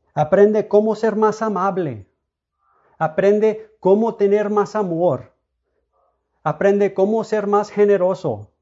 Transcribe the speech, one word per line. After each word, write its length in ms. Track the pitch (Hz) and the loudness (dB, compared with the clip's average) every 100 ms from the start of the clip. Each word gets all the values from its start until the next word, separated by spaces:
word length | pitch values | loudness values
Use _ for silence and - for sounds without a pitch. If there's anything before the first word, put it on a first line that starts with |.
| _ | _
Aprende 540 | - 151 190 208 214 202 | -4 0 4 4 2 0
cómo 260 | 208 220 | 2 2
ser 220 | 214 226 208 | 0 -2 0
más 260 | 214 208 | 0 0
amable. 680 | 220 190 196 185 165 113 98 _ _ _ _ _ _ _ _ - | -4 -4 -4 -2 -6 -8 -16 _ _ _ _ _ _ _ _ -6
Aprende 760 | 160 175 196 208 214 214 - _ | -6 0 0 2 0 -2 -10 _
cómo 340 | 185 202 226 | 0 2 0
tener 340 | 220 202 208 208 | 0 0 0 0
más 280 | 208 196 214 | -2 -2 -4
amor. 560 | 190 165 175 127 110 _ _ _ _ _ _ _ _ _ _ _ | -6 -2 -2 -2 -8 _ _ _ _ _ _ _ _ _ _ _
Aprende 480 | 156 151 196 202 202 | -8 -2 0 2 0
cómo 300 | 196 196 226 | 0 -2 -2
ser 220 | 208 214 202 | -2 -4 0
más 240 | 208 208 | 0 0
generoso. 840 | - 208 196 180 185 151 107 104 _ | 2 2 4 0 -2 -6 -8 -10 _